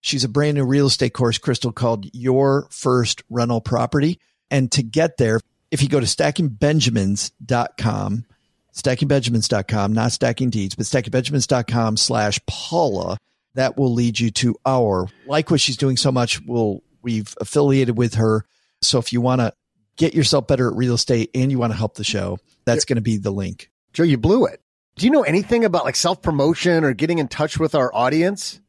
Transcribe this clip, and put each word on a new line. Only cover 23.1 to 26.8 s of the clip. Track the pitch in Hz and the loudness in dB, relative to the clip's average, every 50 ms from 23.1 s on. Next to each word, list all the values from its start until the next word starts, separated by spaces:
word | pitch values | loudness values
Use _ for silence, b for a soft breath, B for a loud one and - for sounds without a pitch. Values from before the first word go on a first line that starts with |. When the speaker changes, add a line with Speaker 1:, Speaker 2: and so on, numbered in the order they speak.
| 110 | -2
Speaker 1:
the | 104 98 - 98 | -2 -2 -4 -4
link. | 101 98 90 92 - - _ _ _ _ _ _ | -4 -6 -6 -8 -12 -16 _ _ _ _ _ _
Speaker 2:
Joe, | - 170 | 0 2
you | 170 143 120 | 2 2 2
blew | 110 151 202 254 214 | 2 2 4 4 2
it. | - - - _ _ _ _ _ _ _ | 0 -2 -8 _ _ _ _ _ _ _
Do | - 175 | 0 2
you | 247 | 4
know | 294 302 233 | 4 4 2
anything | 143 156 190 202 - 240 233 226 | 2 0 0 0 2 0 2 2
about, | 208 175 175 131 | 2 2 0 -2
like, | 131 127 | -2 -2
self-promotion | - - 170 185 - - 170 156 143 139 156 170 - - 180 175 165 | 0 0 0 -2 0 -2 -2 0 2 2 2 2 2 2 2 2 4